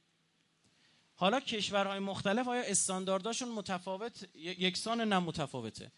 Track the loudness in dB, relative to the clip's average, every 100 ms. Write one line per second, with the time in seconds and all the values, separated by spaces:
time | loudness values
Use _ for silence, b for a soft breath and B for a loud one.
0 | _ _ _ _ _ _ _ b b b
1 | b 2 4 4 0 -2 0 2 2 0
2 | -2 0 2 2 2 0 2 2 2 0
3 | 0 0 0 -4 -4 -4 -4 -4 -4 -6
4 | -6 -10 -16 -12 -8 0 0 2 0 0
5 | 4 4 2 0 -2 -4 -6 -8 -14